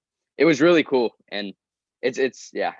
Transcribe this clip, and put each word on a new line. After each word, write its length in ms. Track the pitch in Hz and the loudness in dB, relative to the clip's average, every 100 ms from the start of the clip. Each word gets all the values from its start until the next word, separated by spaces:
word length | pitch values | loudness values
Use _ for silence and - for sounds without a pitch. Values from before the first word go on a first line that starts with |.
| _ _ _ - | _ _ _ 0
it 60 | 156 | 2
was 160 | 131 | 4
really 220 | 170 165 | 4 4
cool. 320 | - 127 110 _ - | 2 -2 -2 _ -14
And 240 | 101 101 - _ _ _ _ | -10 -10 -14 _ _ _ _
it's, 160 | 131 127 | -6 -2
it's, 320 | 131 - - | -4 -4 -14
yeah, 180 | 104 87 | -6 -6